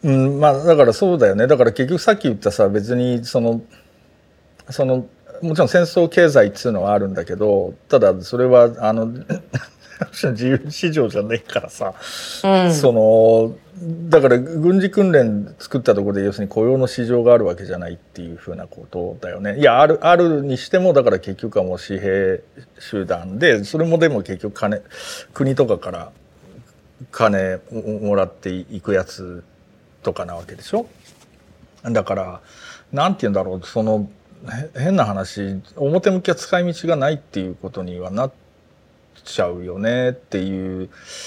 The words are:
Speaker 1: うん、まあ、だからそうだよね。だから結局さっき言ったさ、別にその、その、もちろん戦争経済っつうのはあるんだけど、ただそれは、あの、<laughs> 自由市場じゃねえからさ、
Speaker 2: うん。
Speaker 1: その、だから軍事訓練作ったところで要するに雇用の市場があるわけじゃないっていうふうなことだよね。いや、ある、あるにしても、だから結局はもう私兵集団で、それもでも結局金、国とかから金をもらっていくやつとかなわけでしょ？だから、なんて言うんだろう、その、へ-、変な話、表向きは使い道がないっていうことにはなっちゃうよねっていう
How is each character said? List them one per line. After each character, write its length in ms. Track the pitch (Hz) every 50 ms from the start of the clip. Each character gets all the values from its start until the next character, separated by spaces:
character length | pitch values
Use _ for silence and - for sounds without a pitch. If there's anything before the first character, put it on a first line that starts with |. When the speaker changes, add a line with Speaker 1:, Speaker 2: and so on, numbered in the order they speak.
| -
Speaker 1:
う 80 | 156
ん、 300 | 135 131 131 135 143 139
ま 80 | 151 151
あ、 160 | 139 135 147
だ 120 | 170 165
か 80 | 147 139
ら 80 | 117 110
そ 220 | - 208 190 180
う 40 | 160
だ 100 | 123 101
よ 60 | 98
ね。 120 | 101 113
だ 100 | 127 151
か 80 | 127 123
ら 80 | 113 104
結 180 | - 131 127
局 100 | 175 165
さ 120 | - - 214
っ 60 | 202
き 40 | -
言 120 | 143 113
っ 20 |
た 140 | 101 - 104
さ、 180 | 101 - 107 98
別 280 | 101 107 101 113 123
に 280 | 123 123 123 123 120 117
そ 160 | - - 127
の、 200 | 117 117 117 117 - _ _ _ _ _ _ _ _ _ _ _ _ _ _ _ _ _ _ _ - -
そ 140 | 131 - 143
の、 220 | 131 131 127 120 - _ _ _ - - - -
も 120 | 170 156
ち 40 | 156
ろ 60 | 170
ん 40 | -
戦 140 | - 180 175
争 260 | 165 - 185 170 165
経 200 | - - 175 160
済 200 | 143 135 104 101
っ 20 | 98
つ 160 | - - 123
う 40 | 110
の 120 | 95 90
は 80 | 101 104
あ 60 | 101
る 100 | 98 95
ん 60 | 95
だ 100 | 87 85
け 100 | - 92
ど、 380 | 95 104 107 101 98 90 92 - - _ _
た 100 | - 131
だ 160 | 110 98 92 95 90
そ 160 | - - 123
れ 80 | 123
は、 260 | 127 127 123 120 117 117 -
あ 140 | 117 107 110
の、 200 | 113 110 113 117
<laughs> 120 | 131 - - 160 185 - - - 127 - - _ _ _ - - - 165 - -
自 340 | - - 139 120 107 123
由 200 | 127 135 127 - 151
市 220 | 147 - - 175 151
場 160 | 156 131 107
じ 100 | - -
ゃ 40 | -
ね 140 | 107 117
え 20 | 117
か 220 | - - - 120
ら 100 | - -
さ、 240 | - - - 98 92 - - - - - - - - - -
Speaker 2:
う 240 | 196 190 190 185 175
ん。 40 | 165
Speaker 1:
そ 200 | 151 139 131 117
の、 640 | 113 110 110 110 113 110 113 113 113 113 117 - - _ _ - 185 175 165 165 165 170 165
だ 120 | 156 160
か 80 | 139 131
ら 100 | 123 123
軍 400 | 127 147 165 165 151 175 185 196
事 100 | 190 202
訓 200 | 196 208 202 185
練 440 | 165 143 123 113 107 104 101 - - _
作 200 | - - - 131
っ 20 |
た 140 | 117 - 107
と 80 | 101 98
こ 80 | 104
ろ 60 | 101
で 80 | 98 98
要 80 | 101 98
す 60 | -
る 60 | 104
に 60 | 98
雇 140 | - 110 110
用 120 | 120 131 131
の 80 | 127
市 200 | 123 - - 120
場 180 | 113 123 120 117
が 100 | 120 120
あ 40 | 117
る 60 | 107
わ 120 | 87 90
け 80 | 87 98
じ 100 | 92 92
ゃ 40 | 90
な 100 | 87 85
い 60 | 87
っ 20 |
て 260 | 85 _ _ _ - 87
い 100 | 85 85
う 40 |
ふ 160 | 82 - - 87
う 40 |
な 120 | 87 85 85
こ 180 | - - - -
と 280 | - 90 87 87 - -
だ 100 | - 90
よ 100 | 87 95
ね。 180 | 101 101 101 131
い 40 | 147
や、 180 | 131 117 123
あ 60 | 147
る、 120 | 151 160 156 -
あ 80 | 160 175
る 260 | 175 180 170 160 147 139
に 140 | 143 131
し 120 | 123 - -
て 100 | - 185
も、 140 | 180 185 160
だ 100 | 139 127
か 80 | 101
ら 80 | 101 92
結 180 | - - 92
局 220 | - - 110 98 107
は 60 | 92
も 100 | 92 90
う 40 | 87
私 200 | - - 101 95
兵 440 | 95 98 95 98 98 95 92 90 - _ _ - - _ _ -
集 280 | - - - 101 95
団 340 | 85 92 87 85 95 92 110
で、 240 | 160 175 123 107 101
そ 140 | 101 - 156
れ 60 | 160
も 140 | 165 165 170
で 100 | 165 160
も 140 | 143 107 92
結 160 | - 98 90
局 160 | - 107 101
金、 260 | - - 101 107 101 - _ - - - - - - - _ _
国 220 | - 139 135 135
と 100 | 131 139
か 120 | 113 104 87
か 120 | - 95
ら 220 | 90 85 85 - _ _ _ _ _ _ _ - - - - _ _ _ _ _ _ _ 131 _
金 480 | - - 117 107 101 95 95 95 92 92 - - 120
を 320 | 113 104 107 107 104 107
も 100 | 101 101
ら 100 | 98 95
っ 80 | 92 -
て 180 | - - 98
い 300 | 90 92 87 - - 95
く 140 | - - 101
や 100 | 92 95
つ 380 | - - - 95 90 87 87 - _ _ _ _ _ _ _ _ _ _ _ _
と 100 | - -
か 140 | - 92
な 100 | 87 87
わ 80 | 85 -
け 100 | - -
で 80 | - -
し 100 | - -
ょ？ 120 | 214 240 - _ _ _ - _ _ _ _ _ _ _ _ _ _ - _ _ _ _
だ 220 | 120 117 110 98
か 100 | - 101
ら、 260 | 98 92 92 90 90 _ _ - - - - - - _ _ -
な 160 | 139 151 185
ん 60 | 196
て 80 | - -
言 60 | 113
う 40 | 101
ん 20 |
だ 80 | 98 92
ろ 120 | 95 92 92 90
う、 40 |
そ 160 | - - 117 110
の、 260 | 110 110 107 104 101 - _ _ _ - - - 113 110 117 147 160 _
へ-、 20 | 131
変 140 | 131 175 196
な 100 | 185 127
話、 560 | 104 101 98 95 - - 104 101 98 98 95 - - _
表 340 | - 147 139 156 180 175 208
向 120 | 185 185 180
き 60 | -
は 60 | 175
使 240 | - - - - 180
い 120 | 175 175 170
道 160 | - - 165
が 60 | 170
な 160 | 147 135 147
い 40 | 156
っ 20 | 143
て 220 | _ _ - 101
い 100 | 92 92
う 60 | 87 -
こ 100 | - 95
と 120 | - 98 92
に 160 | 90 87 87
は 140 | 90 92 95
な 160 | 107 127 135
っ 40 | _ _ _ _ _ _ _ _ _ _ _ _ _ _ _ _ _ _ _
ち 180 | - - - 95
ゃ 60 | 87
う 160 | 90 90 90
よ 160 | 90 87 95
ね 300 | 101 113 120 123 127 127
っ 20 | 123
て 280 | 127 _ _ - 98
い 440 | 95 98 95 95 95 95 92 92 92
う 60 | - - - - - - - -